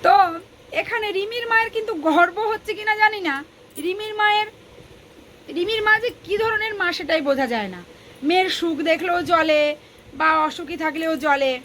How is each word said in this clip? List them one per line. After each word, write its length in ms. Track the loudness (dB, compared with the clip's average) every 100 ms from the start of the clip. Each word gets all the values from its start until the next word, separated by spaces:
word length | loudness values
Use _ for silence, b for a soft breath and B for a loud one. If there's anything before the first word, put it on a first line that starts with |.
তো 380 | 6 6 6 0 -14 -20 -8
এখানে 400 | -6 -4 -4 -2
রিমির 340 | -2 -4 -6 0
মায়ের 240 | 2 2
কিন্তু 240 | -4 -6
গর্ব 440 | -2 2 4 4 2
হচ্ছে 360 | -4 -4 -6
কিনা 220 | -6 -2 2
জানি 240 | 2 0
না। 240 | -4 -6 -8 -20 -20 -8
রিমির 320 | -6 -6 -6
মায়ের, 320 | 0 2 2 -2 -8 -20 -20 -20 -20 -20 -20 -20 -20 -12
রিমির 280 | -6 -2 0
মা 160 | 2 2
যে 120 | 0 -8
কী 120 | -6 -2
ধরনের 380 | 0 -2 -4
মা 180 | -2 -2
সেটাই 280 | -2 -2 -2
বোঝা 260 | 0 0 0
যায় 220 | -2 -6
না। 160 | -10 -18 -20 B B
মেয়ের 280 | 0 2 2
সুখ 280 | 0 -2 -2
দেখলেও 440 | 0 0 0 -2
জ্বলে, 540 | 2 2 4 2 2 -2 B B -20
বা 300 | -2 2 4
অসুখী 320 | 2 -2 -10 -4
থাকলেও 400 | -4 -2 -2 -2
জ্বলে। 440 | 2 2 2 -2